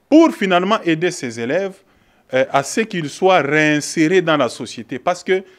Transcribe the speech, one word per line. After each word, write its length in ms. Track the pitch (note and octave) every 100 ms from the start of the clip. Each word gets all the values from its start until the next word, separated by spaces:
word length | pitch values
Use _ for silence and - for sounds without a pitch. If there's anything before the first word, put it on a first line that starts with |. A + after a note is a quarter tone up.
| -
pour 240 | D4+ E4
finalement 480 | - F#3+ F3+ F#3+ G#3+
aider 300 | E3+ D#3+ F3
ces 260 | E3 B2+ A2+
élèves, 380 | A#2 E3+ G3 F#3+ _ _ _ _ -
euh, 100 | C3 C3
à 140 | C#3
ce 160 | C#3 -
qu'ils 280 | A3 F3 C#3+
soient 300 | - F#3+ F3+
réinsérés 840 | C#3 D#3 D3+ D3 - E3+ D#3 F#3
dans 160 | E3 D3+
la 120 | A#2+
société. 500 | - A#2+ - G#2+ B2+
Parce 240 | F3 F3+
que 220 | - F#3 F#3+